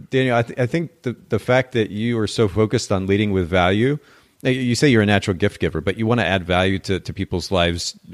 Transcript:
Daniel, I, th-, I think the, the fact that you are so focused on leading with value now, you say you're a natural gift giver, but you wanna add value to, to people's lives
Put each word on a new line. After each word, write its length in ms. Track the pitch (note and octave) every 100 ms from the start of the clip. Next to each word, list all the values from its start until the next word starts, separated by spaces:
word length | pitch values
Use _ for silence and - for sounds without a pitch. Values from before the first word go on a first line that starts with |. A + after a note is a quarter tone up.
| -
Daniel, 280 | C3 C3 A#2+
I, 40 |
th-, 160 | A#2+ -
I 60 | A#2+
think 380 | E3 D#3+ _
the, 120 | B2 A2+ -
the 80 | A#2
fact 360 | - B2+ B2+
that 180 | A#2+ G2
you 260 | G#2 A#2 A#2
are 100 | G#2
so 200 | - G#2+
focused 440 | F2 G#2+ A#2+ -
on 140 | G2 F#2+
leading 260 | G2+ G#2
with 160 | F#2+ E2+
value 520 | F2+ F2+ G#2 B2+ D3 _ - _ _
now, 60 | B2
you 260 | C3 B2 A#2
say 140 | D3+
you're 120 | A2+
a 40 | G#2
natural 320 | G2+ - F2
gift 220 | G2+ -
giver, 220 | E2+ D#2+
but 160 | F#2 F#2+
you 100 | A2
wanna 160 | A#2+
add 200 | E2+ F#2+
value 360 | E2+ F2+ F#2+ F#2+
to, 200 | - F#2
to 140 | -
people's 380 | F2 F#2+ F2+ -
lives 460 | F#2+ F2 E2+ - - -